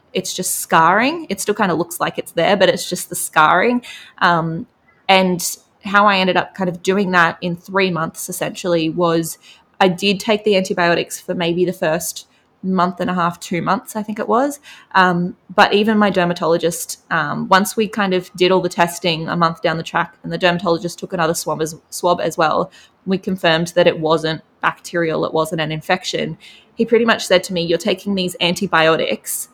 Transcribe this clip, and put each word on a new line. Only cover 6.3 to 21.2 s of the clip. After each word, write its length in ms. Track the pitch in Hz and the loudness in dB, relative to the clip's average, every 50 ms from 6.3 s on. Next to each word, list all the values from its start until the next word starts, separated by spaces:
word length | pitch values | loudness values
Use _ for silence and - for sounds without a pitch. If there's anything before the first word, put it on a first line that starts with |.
| 180 | 2
up 160 | 180 - - - | 0 0 -2 -4
kind 160 | - 190 175 | -6 -4 -4
of 140 | 175 175 - | -4 -4 -2
doing 280 | 185 190 202 202 185 | 0 0 0 0 2
that 260 | 185 175 165 170 - - | 4 4 4 2 0 -4
in 140 | - 180 175 | -6 -6 -6
three 340 | 175 - - 190 196 190 185 | -8 -8 -4 0 0 0 0
months 400 | 170 156 160 170 - - - - | 0 -2 -4 -6 -8 -10 -12 -10
essentially 600 | 175 - 156 - - - - 180 170 165 160 160 | -8 -6 -6 -6 -6 -6 -2 0 0 0 0 0
was 480 | 156 170 175 170 165 170 165 160 - - _ - - _ _ _ _ - | 0 0 0 2 2 0 0 -4 -6 -12 _ -20 -20 _ _ _ _ 2
I 80 | 196 | 2
did 320 | 190 175 180 196 202 196 196 | 2 2 2 0 0 0 0
take 240 | - 233 214 214 - | 0 0 0 0 2
the 120 | 214 196 | 2 2
antibiotics 640 | 190 185 190 190 185 175 170 170 160 165 - - - | 2 0 0 0 0 2 2 2 0 -2 -4 -8 -12
for 140 | - - 180 | -8 -6 -4
maybe 320 | 175 170 170 170 180 180 | -2 -2 0 0 0 0
the 80 | 175 170 | 0 0
first 540 | - 185 156 160 170 170 - - - - _ _ _ _ _ _ _ | 0 0 0 0 -2 -4 -6 -10 -12 -14 _ _ _ _ _ _ _
month 380 | - 185 185 185 175 185 190 - | -4 -2 0 0 0 0 0 -2
and 100 | 180 - | -4 -2
a 60 | 180 | -2
half, 240 | 180 170 170 170 - | 0 -2 -2 -4 -6
two 240 | - - 180 165 160 | -8 -6 -4 -2 -2
months, 320 | 165 190 254 - - - | -2 -2 -2 -4 -6 -8
I 80 | 220 208 | -8 -8
think 160 | 220 208 214 | -6 -6 -6
it 80 | - | -2
was. 320 | - 214 233 277 294 285 - - - - - - - - | 0 2 2 2 0 -2 -6 -14 -20 -20 -20 -10 -2 2
Um, 420 | 190 185 180 175 175 175 180 - _ _ - 185 | 2 4 4 2 0 -2 -4 -6 _ _ -2 2
but 180 | 208 190 - - | 4 4 6 4
even 240 | 208 214 226 220 | 4 2 4 2
my 140 | 208 208 202 | 2 2 2
dermatologist, 880 | 180 185 175 175 170 - 170 160 170 170 170 170 170 - - - - - _ - | 2 2 0 0 0 -2 0 0 0 2 0 -2 -4 -4 -8 -10 -12 -12 _ -4
um, 360 | 175 160 151 147 147 151 156 | -4 -2 -2 -2 -4 -4 0
once 280 | - 190 185 208 - - | 2 2 2 2 2 -2
we 120 | 226 220 | -2 -2
kind 260 | 190 - 214 202 190 185 | -2 -2 -2 -2 0 0
of 180 | 185 180 - - | -2 -2 -4 -2
did 160 | 175 180 185 | 2 4 4
all 100 | 190 185 | 4 4
the 80 | 170 175 | 2 0
testing 580 | - 185 175 175 175 - - 175 160 156 160 | 0 0 0 0 -2 -2 -4 -2 -2 -2 -4
a 80 | - - | -4 -2
month 280 | 175 170 165 170 - - | 0 0 0 -2 -2 -2
down 140 | 165 160 | -2 -2
the 60 | 165 160 | -4 -4
track 320 | - - 170 175 - - _ | -4 -2 -4 -4 -4 -8 _
and 100 | - 170 | -10 -8
the 60 | 165 | -4
dermatologist 640 | 165 185 175 175 170 202 170 170 160 165 170 - - | 0 0 0 0 0 0 -2 -2 -2 -2 -6 -8 -10
took 140 | 190 - 190 | -10 -8 -4
another 200 | 175 | -2